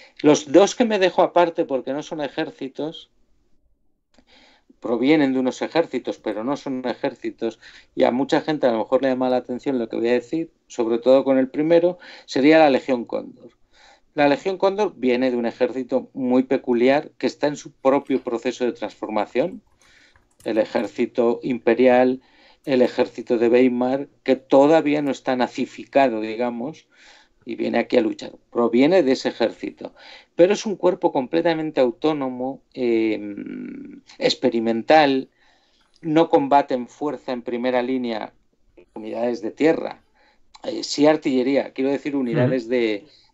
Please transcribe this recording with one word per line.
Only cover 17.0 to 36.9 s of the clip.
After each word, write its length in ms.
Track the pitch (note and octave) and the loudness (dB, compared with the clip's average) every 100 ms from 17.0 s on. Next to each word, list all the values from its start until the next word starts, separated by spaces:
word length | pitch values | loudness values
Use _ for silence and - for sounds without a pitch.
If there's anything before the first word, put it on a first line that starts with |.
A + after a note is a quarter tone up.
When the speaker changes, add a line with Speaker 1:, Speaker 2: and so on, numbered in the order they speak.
| - - | -2 -6
Speaker 1:
que 80 | C3+ | -6
está 220 | - D3 | -4 -4
en 80 | C#3+ | -4
su 160 | D#3 | -12
propio 500 | _ C3+ C#3 - B2+ | _ 0 0 0 -4
proceso 440 | B2+ A#2 B2+ A#2 B2 | -4 -6 -4 -4 -4
de 80 | |
transformación. 880 | - G#2 - F2+ G#2+ G2+ A#2+ E3+ - _ _ _ _ _ _ _ _ | -4 -10 -10 -6 -4 -4 -2 -4 -6 _ _ _ _ _ _ _ _
El 140 | - G#2+ | -4 -2
ejército 800 | G#2+ A2+ G#2 - A#2 - A#2 A#2 | 0 -2 -6 -4 -4 0 0 0
imperial, 800 | - A#2+ - A#2 B2+ B2 B2+ C3 _ _ _ _ - | -4 -4 0 4 4 6 4 0 _ _ _ _ -2
el 160 | C3 | 2
ejército 560 | A#2+ - - - A#2 A#2+ | 2 2 -2 -4 -4 0
de 100 | A#2 | 4
Weimar, 600 | A#2+ B2+ B2 B2+ C3+ C#3+ _ | 4 4 2 -2 -4 -6 _
que 120 | - C3 | -2 -2
todavía 640 | - C#3 C#3+ D#3+ D3 D3 | 2 4 6 4 2 -2
no 100 | C#3+ | -2
está 260 | B2+ - B2+ | -4 -4 -2
nazificado, 840 | B2 - B2 - G#2+ C#3 C3+ A2 | -2 -4 -8 -8 -2 2 2 0
digamos, 640 | A2 A2 B2 A#2+ C3 E3 _ _ - - _ _ - | -6 -4 -6 -6 -10 -12 _ _ -20 -20 _ _ -12
y 100 | A2 | -6
viene 240 | A2+ A#2 | -4 -2
aquí 160 | A#2 B2+ | 0 0
a 60 | |
luchar. 320 | A2 - - - _ | 0 -4 -12 -18 _
Proviene 520 | - A#2 A#2+ C#3+ F#3+ | -2 0 4 4 4
de 100 | C3+ | 2
ese 160 | B2+ B2+ | 0 -2
ejército. 640 | - A2+ - - - - - - - _ - | -2 -4 -4 -12 -12 -16 -18 -20 -20 _ 4
Pero 160 | F3 | 4
es 140 | G3+ A3 | 4 -2
un 100 | F#3 | -2
cuerpo 380 | F3+ F#3 F3 | 0 0 0
completamente 640 | D#3 B2+ E3 E3+ D#3+ D#3 D3+ | -2 -2 -2 0 -2 -2 0
autónomo, 800 | B2+ - D#3 D3+ C3 B2+ B2+ C3+ _ | 0 0 -2 -2 -4 -6 -8 -10 _
eh, 480 | - B2 A2+ A2 G#2 G#2 G2+ G2+ G2+ G2 - - - - - | -4 0 2 0 -2 -6 -12 -12 -12 -12 -14 -16 -20 -20 -4
experimental, 1120 | F3 - B2+ A#2 A2+ A2+ - D#3 C#3+ C3+ C3+ _ _ _ _ _ _ _ | -2 0 -2 -2 -2 -2 4 4 4 2 -4 _ _ _ _ _ _ _
no 280 | E3 D3+ E3 | -2 2 4
combate 440 | E3+ C#3 C#3+ C#3 | 2 4 2 2
en 160 | B2+ | -4
fuerza 420 | A#2 | -6